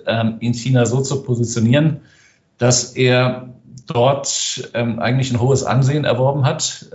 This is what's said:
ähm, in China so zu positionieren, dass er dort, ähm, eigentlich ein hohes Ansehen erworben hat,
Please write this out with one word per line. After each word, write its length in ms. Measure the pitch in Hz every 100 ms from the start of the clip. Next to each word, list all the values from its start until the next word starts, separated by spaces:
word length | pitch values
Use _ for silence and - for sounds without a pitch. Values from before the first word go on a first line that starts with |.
| -
ähm, 320 | 113 113 110
in 120 | 117
China 320 | 117 - 127 117
so 160 | 123
zu 220 | - -
positionieren, 760 | - 117 117 117 110 143 156 - - _ _ _ _ -
dass 380 | 120 - - 127
er 540 | 127 127 127 123 - - - - -
dort, 840 | 120 127 139 - - - - 123
ähm, 260 | - 117 110
eigentlich 320 | 110 131 131
ein 80 | 117
hohes 240 | 127 131
Ansehen 420 | - 120 131 147 139
erworben 400 | 120 131 147 135
hat, 420 | 165 - - -